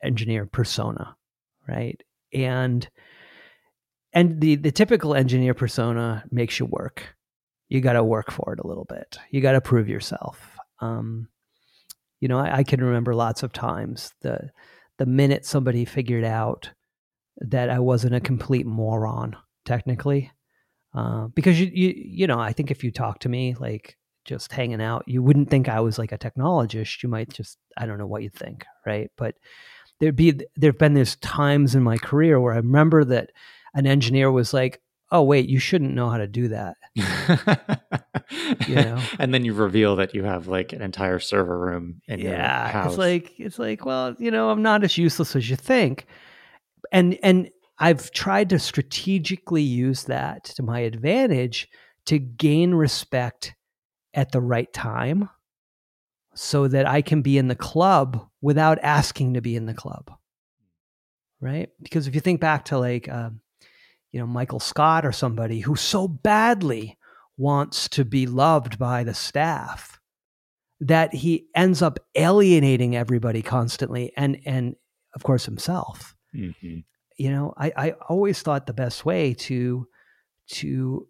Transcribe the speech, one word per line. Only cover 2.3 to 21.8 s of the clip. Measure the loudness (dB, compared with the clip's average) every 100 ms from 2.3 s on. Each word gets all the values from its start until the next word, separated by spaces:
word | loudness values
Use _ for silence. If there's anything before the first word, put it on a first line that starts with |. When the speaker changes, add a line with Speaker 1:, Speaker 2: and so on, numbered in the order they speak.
Speaker 1:
And, | -4 -2 -2 -2 -2 -4 _ _ -20 -20 -20 -20 _ _ _ _ _ _
and | 4 4 4
the, | 2 2
the | 2
typical | 2 4 2 2
engineer | 2 2 2 2
persona | 0 -2 -2 -2 -2 -4 -6 -6
makes | -4 -2 -4
you | -4
work. | -6 -8 -12 -20 _ _ _ _ _ -6
You | 0
gotta | 2 2
work | 2 0 -4
for | -8 -8
it | -8
a | -10
little | -10 -12
bit. | -14 -16 -20 -6
You | 0
gotta | 4 2
prove | 4 2 2
yourself. | -4 -8 -10 -12 -16 -20 -20 -20 -10
Um, | -8 -6 -8 -10 -12 _ _ _ _ _ _ -20 _ -6
you | -2
know, | 0
I, | 0 0
I |
can | 2 2
remember | 2 0 0
lots | 0 -2 -4
of | -8
times | -6 -6 -6 -6 -10 -14 _
the, | -8 -8 -10 _ -20 _ _ -4
the | 0
minute | 4 4 2 0
somebody | -2 0 0 -2
figured | -4 -2 0
out | 0 -2 -2 -6 -12 _ _ _ _ _ _ -12
that | -4 -2 0
I | 0
wasn't | 2 2 2 0
a |
complete | 0 -4 0 -2 0
moron | -4 -2 -2 -2 -4 -8 -10 _ _ -4
technically, | -4 -2 -4 0 -2 -2 _ _ _ _ _ _
uh, | -8 -4 -4 -4
because | 0 4 4
you, | 2
you, | 2